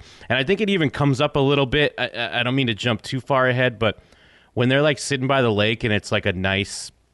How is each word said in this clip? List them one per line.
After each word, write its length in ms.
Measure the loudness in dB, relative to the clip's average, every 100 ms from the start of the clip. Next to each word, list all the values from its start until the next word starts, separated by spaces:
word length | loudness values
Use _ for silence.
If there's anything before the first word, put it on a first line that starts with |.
| -20 -20 -4
And 80 | -2
I 60 |
think 180 | 0 -2
it 80 | 0
even 220 | 0 0
comes 280 | 0 0 2
up 160 | 0 2
a 40 |
little 260 | 2 2 2
bit. 300 | 2 0 0
I, 100 | -6
I, 300 | -4 -6 -2
I 40 |
don't 100 | -2
mean 140 | 0 0
to 80 | -2
jump 260 | -2 -2
too 180 | -4 -8
far 280 | -2 2 2
ahead, 300 | 2 0 0
but 180 | -2 -2 _ _ -20 _ _
when 160 | -2 2
they're, 140 | 4
like, 160 | 2 0
sitting 260 | -4 -4 0
by 160 | 2
the 100 | 2
lake 320 | 2 2 0
and 80 | 0
it's, 200 | -2 0
like, 160 | -2 -2
a 60 |
nice 580 | -2 -2 -2 -2 -8 -14 -20 _